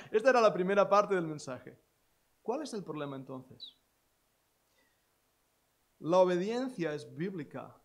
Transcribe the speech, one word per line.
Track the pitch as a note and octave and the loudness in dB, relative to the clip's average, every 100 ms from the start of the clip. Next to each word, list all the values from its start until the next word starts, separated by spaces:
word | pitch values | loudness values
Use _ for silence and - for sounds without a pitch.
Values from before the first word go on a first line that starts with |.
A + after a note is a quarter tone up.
| - | -4
esta | A3 B3+ | 2 4
era | B3 | 6
la | A3 | 4
primera | F3+ F3+ G3+ F#3+ | 4 2 2 4
parte | G3+ G3+ | 4 4
del | F#3+ D#3+ | 0 -2
mensaje. | D3 - B2+ - C3+ _ _ _ _ _ _ | -8 -10 -12 -14 -20 _ _ _ _ _ _
¿Cuál | - C4+ | -6 -6
es | D4 | -6
el | G#3+ | -10
problema | D#3+ D3+ C#3+ | -8 -8 -8
entonces? | C3+ C3+ C3 B2+ C#3+ - _ _ _ _ _ _ _ _ _ _ _ _ _ _ _ _ _ _ _ _ _ _ - | -10 -12 -14 -16 -18 -20 _ _ _ _ _ _ _ _ _ _ _ _ _ _ _ _ _ _ _ _ _ _ -8
La | D3 F#3 | 2 4
obediencia | F#3 F3 G3 A#3+ C4 A3 D#3+ | 6 4 0 -4 -6 -4 -4
es | D3 B2+ | -6 -10
bíblica. | C3 F#3 F#3+ C#3 C3 A2+ - | -8 -6 -6 -12 -12 -14 -20